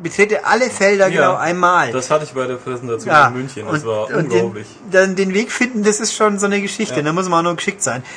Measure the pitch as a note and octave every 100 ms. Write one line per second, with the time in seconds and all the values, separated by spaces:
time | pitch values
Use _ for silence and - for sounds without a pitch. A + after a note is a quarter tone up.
0 | E3+ - G#3 G#3 - A3+ B3 - G3 G3+
1 | F#3+ E3+ D#3+ F#3 D3+ F3+ F3 F3+ C3+ B2+
2 | - D#3 D3 C3 B2+ B2 - B2 B2 A2+
3 | - D3+ C3 B2+ C3+ - G#2+ D3+ A2+ G#2+
4 | G#2+ G#3+ D3 A#2 - G#2+ A2 - G3+ F#3
5 | F#3+ F#3 F#3+ F#3+ A#3 - A#3+ A#3 G#3 G#3
6 | A3 - G#3+ G3+ G3 G3+ G3 - G#3+ B2+
7 | D3 E3 F#3 E3+ F3 E3+ - G3 C3 A#2+
8 | -